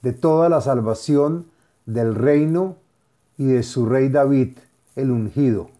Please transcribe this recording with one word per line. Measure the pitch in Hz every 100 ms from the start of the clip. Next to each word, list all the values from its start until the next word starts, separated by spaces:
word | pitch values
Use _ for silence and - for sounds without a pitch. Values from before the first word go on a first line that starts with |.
de | 127
toda | 123 165 156 170
la | 160
salvación | 123 123 110 110 - 143 147 170 165 _ _ _ -
del | 113 117 104
reino | 131 147 156 165 190 180 _ _ _ _ _ -
y | 135
de | 127
su | 120 - 113
rey | 131 135
David, | 139 139 139 127 - _ _ _ -
el | 135
ungido. | 120 107 139 139 104 85 _